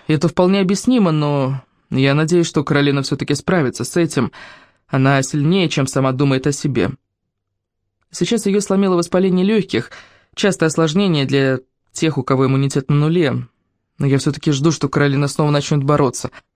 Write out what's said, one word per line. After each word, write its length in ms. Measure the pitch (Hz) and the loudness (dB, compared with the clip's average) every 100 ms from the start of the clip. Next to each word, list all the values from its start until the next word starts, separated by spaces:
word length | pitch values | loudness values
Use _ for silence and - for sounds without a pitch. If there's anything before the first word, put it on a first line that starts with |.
| - | -4
«Это 200 | 151 170 | 0 0
вполне 340 | - 180 196 | 2 2 2
объяснимо, 500 | 185 196 - 254 185 | 0 0 0 2 2
но 500 | 151 147 143 131 135 - _ - | 0 0 0 -2 -4 -10 _ -6
я 240 | 131 139 | 0 2
надеюсь, 340 | 143 156 175 170 | 2 2 2 0
что 160 | 160 | -2
Каролина 400 | 135 143 143 139 | 0 0 2 0
все-таки 320 | 135 139 - 147 | -2 -4 -4 -4
справится 480 | - 180 131 - | 0 0 0 -4
с 140 | 120 175 | -4 -2
этим. 340 | 160 - 117 - - - _ _ _ | 0 0 -4 -6 -20 -20 _ _ _
Она 340 | 135 135 139 | 0 2 2
сильнее, 480 | 135 151 147 196 165 | 0 -2 0 2 0
чем 180 | - 135 | -2 -2
сама 240 | 143 131 | 0 0
думает 360 | 131 143 131 147 | 0 0 0 -2
о 40 | |
себе. 400 | 143 151 127 90 - _ _ _ _ _ _ _ _ _ _ _ | -2 -2 -2 -2 -4 _ _ _ _ _ _ _ _ _ _ _
Сейчас 340 | - 175 233 202 | -4 -2 -2 0
ее 160 | 202 | 0
сломило 340 | 202 190 196 175 | 0 0 2 0
воспаление 500 | 170 185 190 180 190 | 0 0 2 2 2
легких, 460 | 220 - 113 - - - _ _ - | 0 0 -4 -6 -14 -20 _ _ -4
частое 320 | 202 - 160 | -2 0 0
осложнение 580 | 151 160 165 202 156 135 | 0 0 0 0 0 0
для 340 | 139 135 127 - _ _ | 0 0 -2 -6 _ _
тех, 260 | - 165 143 | -4 -2 -2
у 60 | |
кого 220 | 120 131 135 | 0 2 2
иммунитет 440 | 135 139 143 135 | 2 0 -2 0
на 60 | 147 | 2
нуле. 520 | 151 175 147 123 123 _ _ _ _ - | 2 2 0 -2 -8 _ _ _ _ -4
Но 100 | 139 | 0
я 100 | 135 | 0
все-таки 340 | 151 143 - | 0 -2 -2
жду, 200 | 139 156 | 0 0
что 180 | 147 139 | 0 -2
Каролина 380 | 147 143 139 143 | 0 0 0 -2
снова 240 | - 151 | 0 0
начнет 320 | 147 139 151 | 0 0 0
бороться. 480 | 139 147 131 - - - _ | 2 2 2 -2 -10 -12 _